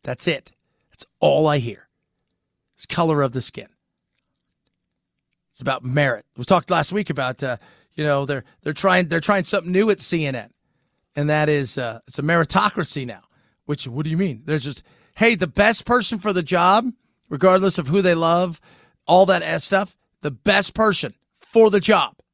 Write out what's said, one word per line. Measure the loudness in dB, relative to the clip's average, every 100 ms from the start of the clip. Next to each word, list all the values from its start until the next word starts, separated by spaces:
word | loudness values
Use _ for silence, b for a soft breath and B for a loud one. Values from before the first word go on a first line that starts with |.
That's | -12 -8 -6
it. | -6 _ _ _ _ _
That's | _ -20 _
all | 2 4 2
I | 0
hear. | -4 -12 _ _ _ _ _ _ _ _ _ _
It's |
color | -8 -2 0 0
of | -2
the | -4
skin. | -10 -14 -20 _ _ _ _ _ _ _ _ _ _ _ _ _ _ _ _ _ _
It's | -8
about | -6 -4
merit. | -2 0 0 -2 _ -14
We |
talked | 2 2 2
last | -2 0
week | -4 -4
about, | -4 -6 -6
uh, | -8 -8 b b b
you | -6
know, | 0 0 -2
they're, | -6 b b
they're | -8
trying, | 0 2 2 2
they're | -2
trying | 0 0
something | 0 -4 0
new | 0 2
at | 0
C | -2 -4 -4
N |
N, | -6 -12 _ _ _ _ _ _
and | -4 0
that | 2 2
is, | 0 -2 -6
uh, | -8 -10 -12
it's | -6
a |
meritocracy | 0 0 2 0 0 -2 -8 -8 -10
now. | -14 _ _ _ _
Which, | -10 -8 -8
what | -8
do | -4
you | -2
mean? | -2 -4
They're | -4 -4
just, | -4 -12 b b b
"Hey, | 0 0 2
the | -2
best | 2 2 0 -2
person | -2 -2 -4
for | -2
the | -2
job, | 0 2 4 4 0 -10 _ _ _
regardless | 2 4 4 2 -2
of | 0
who | 2
they | 2
love, | 2 2 0 0 -6 b b b b 2
all | 4 6
that | 4
S | 0 -6
stuff, | 0 -2 -2 _ _ _
the | -8
best | -4 0 0 0
person | 0 0 0 -6 _ _ _
for | _ 4 6
the | 4
job | 4 2 2 _ _